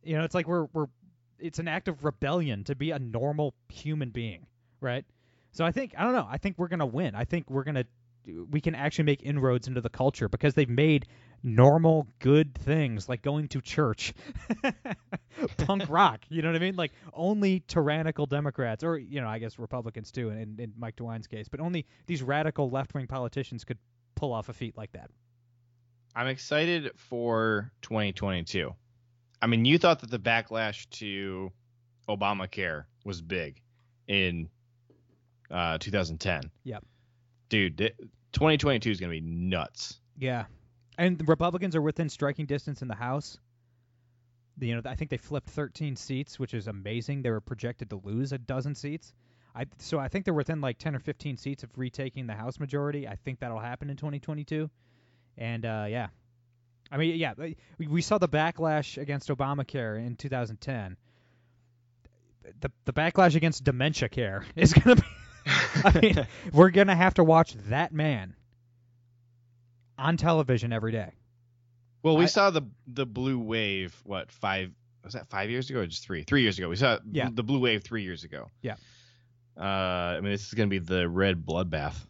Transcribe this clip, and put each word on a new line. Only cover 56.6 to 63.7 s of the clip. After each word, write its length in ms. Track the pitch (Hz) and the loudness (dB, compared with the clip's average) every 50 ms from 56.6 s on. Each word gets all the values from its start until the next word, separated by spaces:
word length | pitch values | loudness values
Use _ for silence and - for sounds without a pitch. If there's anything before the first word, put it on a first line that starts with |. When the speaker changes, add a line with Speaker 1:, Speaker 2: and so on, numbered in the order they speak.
| _ _ _ _ _ - | _ _ _ _ _ -8
Speaker 1:
I 60 | 143 139 | -4 0
mean, 180 | 160 165 165 165 | 0 0 0 0
yeah, 180 | 165 135 110 - | -2 -4 -4 -6
we, 180 | 147 165 165 - _ _ - _ | -10 -10 -10 -12 _ _ -12 _
we 240 | 170 147 147 170 | -6 -2 0 0
saw 160 | 165 - 214 208 | 2 2 2 2
the 100 | 180 160 | 2 2
backlash 720 | 127 151 156 165 165 - 160 160 156 151 143 - - - | 2 2 2 2 0 0 0 0 2 0 -2 -4 -8 -10
against 300 | 143 143 143 139 - - | -6 -6 -6 -6 -4 -4
Obamacare 760 | 147 127 143 135 143 143 135 - - 139 120 110 107 110 117 | -4 -2 -2 -2 -2 -4 -4 -4 -4 -4 -4 -4 -4 -6 -6
in 120 | 120 120 | -6 -8
two 140 | - - 139 | -8 -6 -4
thousand 300 | 131 127 120 110 110 104 | -4 -4 -4 -4 -8 -10
ten. 380 | - - 135 120 101 92 92 - _ _ _ _ _ _ _ _ _ _ _ _ _ _ _ _ _ _ _ _ _ - _ _ _ _ _ _ _ - - 107 | -8 -6 -6 -6 -6 -8 -12 -14 _ _ _ _ _ _ _ _ _ _ _ _ _ _ _ _ _ _ _ _ _ -20 _ _ _ _ _ _ _ -20 -18 -8
The, 120 | - 143 - _ _ | -8 -8 -8 _ _
the 80 | - 127 | -4 0
backlash 420 | 147 156 170 - - 185 180 147 | 0 0 2 6 8 8 8 8
against 280 | 160 147 165 156 - 127 | 6 4 2 0 2 0
dementia 460 | 143 | 0